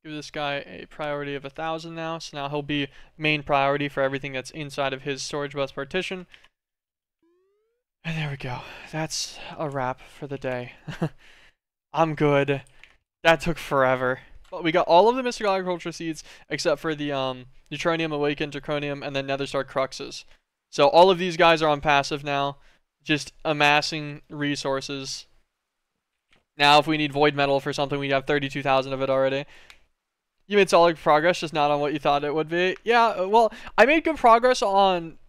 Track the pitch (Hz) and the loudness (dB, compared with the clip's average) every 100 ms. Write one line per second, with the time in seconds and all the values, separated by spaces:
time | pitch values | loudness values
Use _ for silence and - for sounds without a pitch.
0 | 160 151 143 156 147 139 - - - - | -12 -14 -12 -8 -6 -6 -8 -18 -18 -10
1 | 151 147 143 139 139 147 160 160 165 165 | -8 -6 -8 -10 -12 -8 -6 -6 -10 -10
2 | 160 165 - 147 143 147 143 147 139 - | -8 -8 -10 -10 -6 -6 -4 -4 -4 -10
3 | - - 156 151 143 143 139 143 143 143 | -20 -4 -2 -2 0 2 2 0 -2 -2
4 | 135 139 143 135 127 156 143 135 139 131 | -2 -2 -6 -10 -10 -12 -10 -4 -4 -4
5 | 147 135 - 151 143 143 139 - 139 185 | -8 -8 -6 -6 -6 -6 -6 -6 -6 -4
6 | 180 185 180 - _ _ _ _ _ _ | -4 -10 -14 -20 _ _ _ _ _ _
7 | _ _ 339 359 _ _ _ _ _ _ | _ _ _ _ _ _ _ _ _ _
8 | 165 160 151 139 131 123 - - - 156 | -8 -6 -6 -8 -10 -10 -12 -20 -12 -8
9 | 160 - - - - 170 156 139 127 131 | -6 -8 -10 -12 -16 -10 -8 -4 -6 -6
10 | - - 143 139 139 123 123 - - - | -14 -16 -12 -8 -6 -8 -10 -16 -16 -6
11 | 160 - - - _ _ _ _ _ 147 | -6 -6 -20 -20 _ _ _ _ _ -2
12 | 160 147 147 143 139 135 - - - _ | 0 2 2 4 2 -2 -6 -20 -20 _
13 | _ _ 165 160 180 156 - 143 131 127 | _ _ 2 2 0 -6 -2 2 2 2
14 | 127 131 - - - 180 170 170 - - | -2 -4 -10 -20 -16 -6 0 0 6 6
15 | 208 254 247 233 208 190 180 175 170 160 | 6 2 -4 -2 -2 0 -2 -6 -6 -8
16 | 165 156 - - _ 147 175 143 165 151 | -8 -8 -14 -20 _ -2 0 0 -2 -4
17 | 147 139 131 127 127 - _ 147 175 165 | -4 -2 -4 -6 -16 -20 _ -4 -2 0
18 | 165 147 147 147 151 143 - 147 147 143 | -2 -2 -2 -2 -6 -8 -6 -6 -4 -8
19 | 139 139 139 139 139 143 131 139 135 - | -6 -6 -4 -6 -4 -6 -4 -4 -4 -6
20 | 139 - - _ _ _ _ - 143 165 | -14 -14 -18 _ _ _ _ 4 6 8
21 | 185 175 185 160 170 160 156 147 151 143 | 8 6 0 4 4 4 2 2 2 2
22 | 139 147 143 143 139 143 _ _ _ _ | 2 -6 -4 -2 -2 -6 _ _ _ _
23 | - 151 - - 160 147 147 147 - 160 | -2 -2 -2 -8 -4 2 4 4 0 -8
24 | 147 147 _ 156 143 139 143 135 131 139 | -10 -12 _ -6 -4 -4 -4 -4 -6 -10
25 | 135 - - _ _ _ _ _ _ _ | -10 -12 -14 _ _ _ _ _ _ _
26 | _ _ _ _ _ - 143 147 147 151 | _ _ _ _ _ 2 6 6 4 -2
27 | 151 139 151 143 139 139 143 139 139 143 | -2 2 2 2 0 0 -2 -4 -4 -4
28 | 139 135 131 147 139 143 139 135 135 135 | -2 -2 0 -2 -2 -4 0 0 0 -4
29 | 135 135 135 135 143 - - - _ _ | -2 0 0 -2 -6 -18 -20 -20 _ _
30 | _ _ _ _ _ 202 190 175 170 160 | _ _ _ _ _ 2 6 6 6 4
31 | 170 151 165 175 160 160 147 147 147 147 | 2 4 4 0 -4 0 0 0 -2 -2
32 | 156 143 147 156 156 170 185 - 208 240 | 0 0 0 -4 -2 -2 -2 -2 0 4
33 | 233 180 185 220 220 - - - 233 320 | 4 0 2 4 4 0 -6 4 6 6
34 | 320 302 240 226 254 254 214 196 196 180 | 2 4 6 6 6 2 2 4 4 4
35 | 165 - | -4 -16